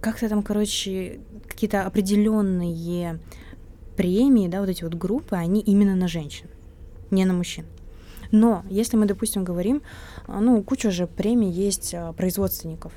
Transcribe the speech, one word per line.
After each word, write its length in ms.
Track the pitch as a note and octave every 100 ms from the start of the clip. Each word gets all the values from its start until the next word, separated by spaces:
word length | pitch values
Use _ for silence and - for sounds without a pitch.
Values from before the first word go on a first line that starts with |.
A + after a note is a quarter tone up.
как-то 260 | A3 A3 A3+
там, 160 | G#3
короче, 760 | G#3 G#3 G#3 - G3 F#3+ F3+ - - G#3+ -
какие-то 380 | - G#3+ G3+ F#3
определенные 1300 | G#3+ F#3+ G#3 G#3 G#3+ G3 F#3 F3 E3 E3+ F3 F3 E3 - - - - - - - -
премии, 540 | F3+ F#3+ C4+ B3+ F3+
да, 100 | F#3
вот 100 | G3
эти 140 | F3+
вот 120 | E3 E3+
группы, 420 | F#3 A#3 - F#3
они 240 | E3+ G3+
именно 340 | G#3 G3+ G3+ F#3
на 140 | F#3
женщин, 380 | E3 D3 - - - - - - - -
не 140 | F#3+
на 100 | F#3
мужчин. 320 | F3+ F3 - D#3+ - - - - - -
Но 300 | G#3+ A#3 G#3 G3
если 300 | F#3+ A3+ A3+
мы, 80 | G#3
допустим, 380 | G3 G#3+ G3+
говорим, 400 | F#3 F3 F#3 C#4+ - - - - -
а, 160 | G3
ну, 220 | A3+ A#3
куча 260 | G3+ C4 A3
же 160 | F3+ F3
премий 460 | - G3 A#3+ G3+
есть, 420 | F3 G3+ G3 -
а, 200 | F3 E3+
производственников. 800 | E3 F#3 F3+ F#3+ - E3 D#3+ D#3+